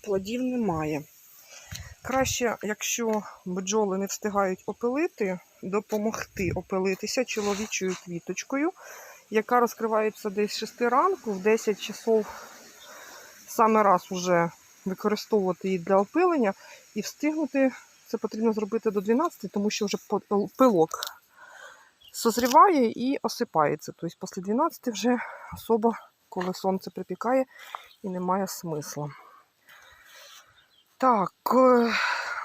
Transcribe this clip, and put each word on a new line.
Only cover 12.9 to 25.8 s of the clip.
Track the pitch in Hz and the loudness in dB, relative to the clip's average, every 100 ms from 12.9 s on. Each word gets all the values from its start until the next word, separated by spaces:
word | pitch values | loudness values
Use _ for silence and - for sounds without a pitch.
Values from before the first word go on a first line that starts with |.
| - - - - - - | -20 -20 -20 -20 -20 -12
саме | - 220 220 | 2 4 6
раз | 208 180 - | 6 4 2
уже | 185 180 175 170 - _ _ - | -6 2 2 2 -4 _ _ -8
використовувати | 185 214 208 - 220 185 175 190 | -2 -2 -2 0 0 2 -2 -2
її | 185 | -4
для | 165 190 | 2 2
опилення | 202 311 359 330 214 196 - - - - | 4 2 2 4 2 0 -12 -20 -12 -8
і | |
встигнути. | - - 294 311 302 277 269 - - _ _ | -8 -4 -4 -2 -2 2 0 0 -20 _ _
Це | 226 | -6
потрібно | 220 220 226 | -6 0 0
зробити | 214 214 226 226 | 0 -2 -2 -2
до | 202 | -2
дванадцяти, | 196 233 339 - 196 | 0 2 2 -4 -6
тому | 214 202 | -2 -2
що | - 202 | -2 -4
вже | 208 - | -4 -4
по-, | 202 | -4
пил-, | - 202 208 - | 0 -2 -2 4
пилок | 262 190 160 - - - _ _ - - - - _ _ - | 6 6 2 0 -10 -12 _ _ -20 -20 -20 -20 _ _ -20
созріває | - 233 220 247 285 392 320 233 - | -2 0 0 4 6 8 6 2 0
і | 247 277 | -2 -2
осипається. | 226 - 233 165 147 151 - - | -4 -4 -2 2 2 0 -8 -10
Тобто | 170 - | -12 -10
після | 190 - | -12 -10
дванадцяти | 185 226 320 - - | -4 0 0 -2 -8
вже | 208 214 247 - - - | -2 0 0 -4 -14 -18
особо, | - - 226 | -18 -2 2